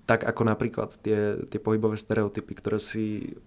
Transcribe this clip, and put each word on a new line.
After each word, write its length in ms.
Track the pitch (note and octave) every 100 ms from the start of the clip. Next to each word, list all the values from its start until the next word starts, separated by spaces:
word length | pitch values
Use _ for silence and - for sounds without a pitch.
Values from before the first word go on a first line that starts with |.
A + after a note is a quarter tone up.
Tak 240 | - A2+ A#2
ako 140 | -
napríklad 560 | A2+ G#2+ A#2 - G#2+ -
tie, 400 | G#2+ G#2+ G#2 -
tie 180 | - G#2+
pohybové 360 | A2 A2 A2 G#2+
stereotypy, 560 | - A2 G#2 G#2+ -
ktoré 240 | - G#2 G#2+
si 600 | - A2 G#2+ G#2 - -